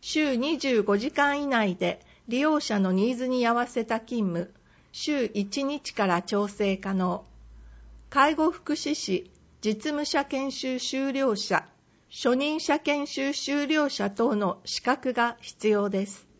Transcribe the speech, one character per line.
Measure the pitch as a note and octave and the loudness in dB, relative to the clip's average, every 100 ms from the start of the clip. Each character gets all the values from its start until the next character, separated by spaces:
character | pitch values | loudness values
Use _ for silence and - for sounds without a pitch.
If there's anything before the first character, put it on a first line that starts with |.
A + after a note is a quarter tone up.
週 | - D#4 D4+ B3 | -2 0 2 2
二 | C#4 D#4 | 0 0
十 | C#4 A#3+ | 2 2
五 | G3+ G3+ | 4 2
時 | B3 | 0
間 | - C#4+ C#4+ | 2 2 2
以 | C#4+ | 0
内 | B3 G#3+ F3+ | 2 2 0
で | F3 - - - - | -2 -2 -10 -20 -4
利 | A#3+ | 0
用 | D4 D4+ | 2 2
者 | - G#3+ | 0 0
の | G3 | 2
ニ | F#3 A3 | 4 2
ー | B3 | 0
ズ | B3+ | -2
に | B3+ A#3 | 0 2
合 | |
わ | A#3+ A#3+ | 2 0
せ | B3 | -4
た | A3+ A3+ | -2 -4
勤 | A3+ B3 G3 | -2 -2 0
務、 | E3+ F3 - _ _ _ | -2 -6 -10 _ _ _
週 | - - D4 A#3 | -10 -2 0 0
一 | G3+ G3+ A#3 | -2 -4 -2
日 | C#4 D4 - | -2 -4 -8
か | - G3 | -2 2
ら | F3 | 2
調 | F#3 G#3 G3+ | 0 -2 -2
整 | G3+ G3+ F#3+ | -2 -2 0
可 | G3 | -2
能。 | F#3+ F3+ F3+ - - - - - - - - - | 0 0 -2 -8 -20 -20 -20 -20 -20 -20 -20 -4
介 | C#4+ C#4+ | 4 4
護 | D#4 D#4 | 6 2
福 | - - | 0 -4
祉 | D4 D4 | -4 -2
士、 | D4+ - F3+ - - - - | -4 -2 -4 -4 -20 -20 -8
実 | G#3 G#3+ D#4 | -4 -2 -2
務 | D4 D4 | -2 0
者 | D#4 | -2
研 | C#4+ C4+ C4+ | 0 -4 -4
修 | C4 C4 B3+ | -4 -4 -4
修 | - C4+ C4+ | -4 -2 -2
了 | C4+ C4+ G3+ | 0 0 0
者、 | - F3+ - _ _ _ _ | 0 0 0 _ _ _ _
初 | - B3 | -2 2
任 | B3+ D4 D4+ | 2 2 -2
者 | D#4+ D4+ | 0 0
研 | D4 C#4+ C#4+ | 2 -2 -2
修 | - C4+ | -4 -4
修 | C#4+ - C#4+ C#4+ | -4 -2 -2 0
了 | D#4 D4 | 2 2
者 | - G3+ | 0 -4
等 | G3 A#3 | 0 0
の | G#3 G3 - | 2 0 -2
資 | - - | -8 -6
格 | - C4 B3+ | 0 0 0
が | B3 A#3+ A#3 | 0 0 -2
必 | - - G#3+ | -18 -4 2
要 | G#3 G3+ | 2 2
で | G3 G3 | -2 -4
す。 | - - _ | -8 -20 _